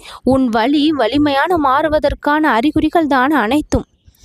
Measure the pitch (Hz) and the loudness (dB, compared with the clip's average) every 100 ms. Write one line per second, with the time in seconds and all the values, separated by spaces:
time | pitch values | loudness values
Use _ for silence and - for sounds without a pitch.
0 | - - 247 269 254 226 247 294 294 285 | -20 -6 0 0 0 0 0 0 0 0
1 | 220 294 294 277 330 349 277 269 311 302 | 0 0 0 0 0 0 0 0 0 0
2 | 285 285 294 302 311 226 294 311 311 339 | -2 -2 -2 0 2 0 0 0 0 0
3 | 294 269 269 302 214 294 - 262 - _ | 0 0 2 0 0 -2 -2 -4 -6 _
4 | - _ | -20 _